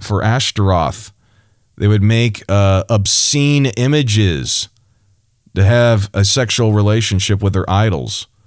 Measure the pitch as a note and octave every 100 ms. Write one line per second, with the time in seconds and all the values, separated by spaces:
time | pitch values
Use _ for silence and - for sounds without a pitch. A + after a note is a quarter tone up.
0 | - G2+ G#2+ B2 - - G2 F2+ D2 -
1 | - - _ _ _ _ _ - G#2 G#2
2 | G#2 A2+ A#2 G#2 - G2 G2 F#2+ - G#2
3 | G2+ - - D3 C#3+ C#3+ C3+ - B2 D3+
4 | B2+ G#2+ G2+ D2+ B1 - - _ _ _
5 | _ _ _ _ _ - G2 A#2+ A#2+ A2
6 | G2 - G2 - A#2+ - A2+ G#2 G#2 G#2+
7 | A2 F#2+ - G2+ G2+ F#2+ - F#2+ A2 E2
8 | A#1 - - _